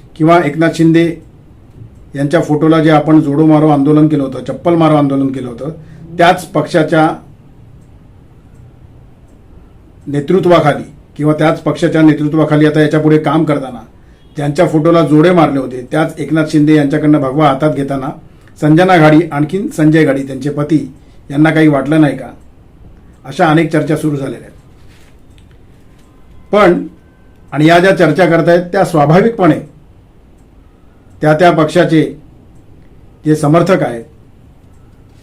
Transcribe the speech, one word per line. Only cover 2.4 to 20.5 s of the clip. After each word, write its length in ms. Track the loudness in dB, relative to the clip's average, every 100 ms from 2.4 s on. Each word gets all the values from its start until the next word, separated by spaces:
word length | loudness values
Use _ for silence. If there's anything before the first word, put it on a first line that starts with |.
फोटोला 420 | -2 0 2 2
जे 80 | 2
आपण 300 | 2 2 2
जोडो 260 | 2 0 2
मारो 220 | 2 2
आंदोलन 400 | 2 2 2 2
केलं 140 | 0
होतं, 220 | -4 -8
चप्पल 300 | -10 -6 -2
मारो 200 | 0 2
आंदोलन 380 | 2 0 -2 -4
केलं 160 | -6 -10
होतं, 220 | -12 -12 -14 -18 -20 -10 0
त्याच 280 | 2 0 -4
पक्षाच्या 720 | -6 -2 -2 0 0 0 -2 -14 -20 -20 -20 -20 -20 -20 -20 -20 -20 -20 -20 -20 -20 -20 -20 -20 -20 -20 -20 -20 -20 -20 -20 -20 -20 -20 -18 -10
नेतृत्वाखाली 760 | -6 -2 0 2 2 2 -2 -8 -20 -18 -4
किंवा 180 | -2
त्याच 280 | 0 -2 -2
पक्षाच्या 400 | -4 -2 -2 2
नेतृत्वाखाली 640 | 2 2 -2 -2 0 2 2
आता 140 | 2
याच्यापुढे 380 | 0 0 2 2
काम 260 | 0 -2
करताना 360 | -2 -4 -8 -14 -20 -20 -20 -20 -16 -8
ज्यांच्या 320 | -4 -2 0
फोटोला 340 | 0 2 2
जोडे 280 | 2 4 4
मारले 280 | 2 2 -2
होते, 300 | -6 -10 -6
त्याच 240 | -4 -4 -6
एकनाथ 260 | -4 -4 0
शिंदे 260 | 0 2
यांच्याकडनं 460 | 2 0 0 0 0
भगवा 280 | 0 0 0
हातात 260 | 0 -2
घेताना 360 | -2 -6 -6 -8 -14 -20 -20 -20 -4
संजना 360 | 0 2 4 4
घाडी, 240 | 4 4 0
आणखीन 360 | -4 -4 -6 -6
संजय 360 | -2 2 2
घाडी, 180 | 2 -2
त्यांचे 280 | -6 -10 -8